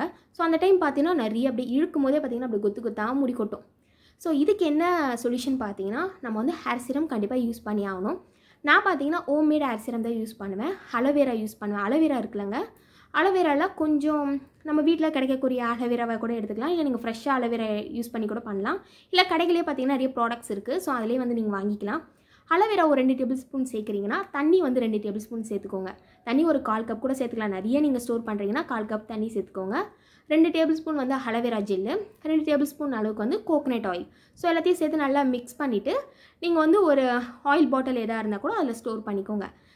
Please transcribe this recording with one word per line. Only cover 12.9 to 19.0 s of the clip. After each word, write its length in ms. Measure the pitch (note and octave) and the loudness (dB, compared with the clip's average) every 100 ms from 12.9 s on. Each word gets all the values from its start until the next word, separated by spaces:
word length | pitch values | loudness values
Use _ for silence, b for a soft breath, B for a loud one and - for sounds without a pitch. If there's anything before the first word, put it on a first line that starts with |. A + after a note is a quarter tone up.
| b b | b b
அலோவேரால 600 | C#4+ F4+ F#4 E4+ C#4+ F#4 | 2 2 4 4 2 0
கொஞ்சம் 640 | - D#4 D4 D4 D4+ C#4+ C#4 - _ | 0 0 2 2 0 0 -4 -8 _
நம்ம 180 | D#4 D4+ | -2 2
வீட்ல 300 | D4+ E4 D#4 | 4 4 2
கிடைக்கக்கூடிய 540 | D4+ C4 C4 C4 B3+ | 0 0 0 0 0
அலோவேராவை 540 | A#3 A#3 A#3+ A#3 A#3 A3+ | -2 -2 0 0 0 -2
கூட 140 | A3+ | -2
எடுத்துக்கலாம். 340 | A#3 G#3 G#3+ C#4 | -4 -4 -4 -2
இல்ல, 160 | F4 | 0
நீங்க 160 | D4 A#3 | 0 -2
ஃப்ரெஷ்ஷா 300 | A#3 A3+ C#4+ | -4 -4 -2
அலோவேரா 380 | C4 A#3 A#3 A3 G#3 G#3+ | 0 0 -2 -2 -4 -4
யூஸ் 200 | A#3 A#3 | -6 -6
பண்ணி 140 | A3+ G#3+ | -4 -4
கூட 140 | A3+ | -6
பண்ணலாம். 380 | A3+ G3 G#3 F#4+ b b | -6 -4 -4 -4 b b